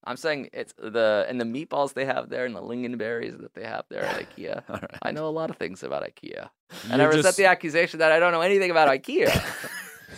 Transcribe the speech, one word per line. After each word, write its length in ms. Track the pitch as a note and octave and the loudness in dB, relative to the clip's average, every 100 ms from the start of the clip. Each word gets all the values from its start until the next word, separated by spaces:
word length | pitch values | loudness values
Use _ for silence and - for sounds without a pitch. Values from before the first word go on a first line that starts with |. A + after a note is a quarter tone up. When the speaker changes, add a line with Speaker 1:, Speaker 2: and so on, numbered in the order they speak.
| - | -8
Speaker 1:
I'm 100 | B2 | -4
saying 340 | D#3+ D3 A#2 | -2 -4 -6
it's 200 | - A#2 - | -10 -12 -10
the, 480 | A2 A2 A2 G#2+ F#2+ | -6 2 4 4 2
and 120 | B2 | -2
the 40 | A#2 | -4
meatballs 480 | B2 E3 C#3+ C#3 | -4 -4 -2 -2
they 120 | C3 C3+ | -2 -2
have 240 | C3 A#2+ | -2 -2
there 160 | B2 B2+ | -6 -6
and 100 | G2+ | -8
the 60 | |
lingonberries 760 | - A#2+ A#2+ B2 A2 A#2 - - | -10 -6 -6 -6 -6 -6 -8 -12
that 120 | - | -16
they 100 | - A2 | -14 -10
have 180 | G#2+ - | -10 -8
there 140 | - | -6
at 120 | G1+ G1+ - - | -4 -6 -8 -12
ikea. 280 | - - - | -8 -8 -8
Speaker 2:
<laughs> 40 | |
All 80 | - | -12
right. 120 | - - | -10 -8
Speaker 1:
I 80 | - | -6
know 160 | D3+ D#3 | -4 -6
a 20 | |
lot 200 | D#3+ D#3+ | -4 -6
of 80 | - | -6
things 260 | E2+ F#2+ | -8 -8
about 200 | C2 C#2 | -8 -6
ikea. 460 | - - - G1+ - _ _ - G#2+ | -8 -12 -14 -14 -16 _ _ -16 -2
And 120 | B2 | 4
Speaker 3:
You're 0 | |
Speaker 1:
I 40 | D3+ | 6
resent 160 | D#3 F#3 | 6 4
Speaker 3:
just 120 | F#3 | 6
Speaker 1:
the 80 | F#3+ | 6
accusation 540 | F3 E3 D#3 E3+ D#3 | 4 2 2 0 2
that 120 | D#3+ | 4
I 60 | D#3+ | 6
don't 120 | F3 | 4
know 100 | E3 | 4
anything 300 | F3 G3+ F#3 | 4 2 4
about 160 | E3 D3+ | 6 6
ikea. 400 | C3+ - D4 - - - - - - - - - | 4 0 2 2 2 -2 -10 -12 -12 -14 -18 -20